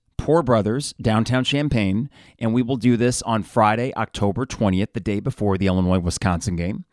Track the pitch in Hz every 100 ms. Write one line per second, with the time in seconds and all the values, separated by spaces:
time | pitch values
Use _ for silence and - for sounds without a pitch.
0 | _ - - 160 131 117 104 120 147 -
1 | 113 110 113 127 127 139 147 127 98 98
2 | 139 - - _ 113 117 120 131 123 120
3 | 120 123 - 113 92 - 107 110 127 -
4 | 110 - 101 101 135 - 107 92 92 -
5 | 98 101 135 - 104 95 95 92 90 92
6 | 87 - 98 85 - 85 85 107 -